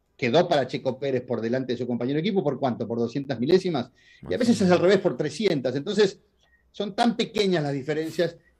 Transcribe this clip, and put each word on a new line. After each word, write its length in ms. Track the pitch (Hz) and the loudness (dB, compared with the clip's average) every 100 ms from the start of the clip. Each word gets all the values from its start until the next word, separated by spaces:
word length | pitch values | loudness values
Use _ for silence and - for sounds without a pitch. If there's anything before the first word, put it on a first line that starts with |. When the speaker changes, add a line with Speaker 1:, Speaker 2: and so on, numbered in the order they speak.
| _ _ | _ _
Speaker 1:
quedó 320 | 120 151 175 | 2 2 4
para 200 | 147 123 | 2 0
Checo 320 | 131 131 127 | -4 -4 -4
Pérez 240 | 139 123 | -2 -4
por 180 | 123 113 | -4 -4
delante 320 | 113 127 127 | -2 -2 -2
de 60 | 117 | -6
su 80 | 123 | -4
compañero 300 | 120 123 151 | -4 -2 -2
de 40 | |
equipo, 220 | 196 190 | 0 0
¿por 160 | 143 131 | -2 -2
cuánto? 280 | 135 107 110 | -2 -2 -4
¿Por 120 | 117 | -4
doscientas 400 | 117 143 135 113 | -4 -4 -6 -4
milésimas? 500 | 139 185 180 143 - _ _ _ | 2 2 2 -4 -6 _ _ _
Y 40 | - | -4
a 20 | |
Speaker 2:
Más 80 | 185 | 0
o 40 | |
Speaker 1:
veces 160 | 240 214 | 2 4
es 40 | |
al 60 | 185 | 4
Speaker 2:
menos. 140 | 175 | 6
Speaker 1:
revés, 180 | 180 196 | 6 4
por 180 | 180 - | 2 -2
trescientas. 580 | 151 - 202 147 123 139 | -4 0 0 0 -2 -2
Entonces, 440 | 170 202 196 - _ _ _ _ _ | -2 2 2 0 _ _ _ _ _
son 240 | - 202 202 | -8 -6 0
tan 220 | 240 - | 2 2
pequeñas 460 | 208 214 196 170 | -2 0 2 2
las 100 | 143 | 0
diferencias 640 | 139 139 151 160 - 165 - _ _ | -4 -4 -4 -4 -2 -2 -4 _ _